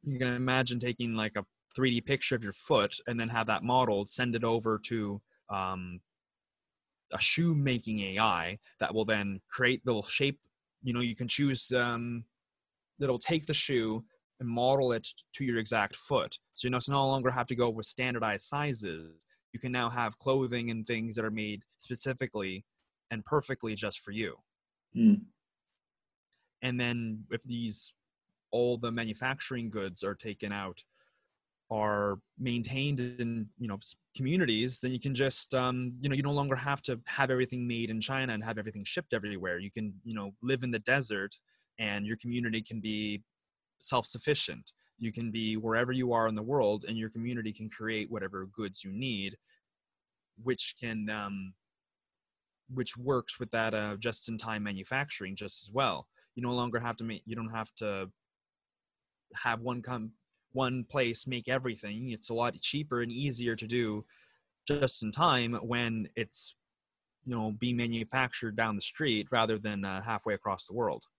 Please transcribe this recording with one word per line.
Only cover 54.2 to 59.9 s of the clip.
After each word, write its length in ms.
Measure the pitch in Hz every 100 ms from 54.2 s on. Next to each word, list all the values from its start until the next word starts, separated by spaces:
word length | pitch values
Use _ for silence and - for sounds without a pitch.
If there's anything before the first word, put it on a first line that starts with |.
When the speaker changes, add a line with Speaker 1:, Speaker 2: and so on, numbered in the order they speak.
| - 110 113 107
Speaker 1:
manufacturing 720 | 104 98 95 131 143 - 95 98
just 260 | 101 -
as 100 | 98
well. 360 | 113 131 82 - _ _
You 80 | -
no 120 | 123
longer 260 | 123 120 117
have 180 | 117 113
to 60 |
make, 180 | 113 107 -
you 100 | 113
don't 160 | 113
have 220 | 113 110 -
to 340 | 107 98 95 _ _ _ _ _ _ _ _ _ _ _ _ -
have 260 | 123 113
one 200 | 117 123
com-, 300 | 113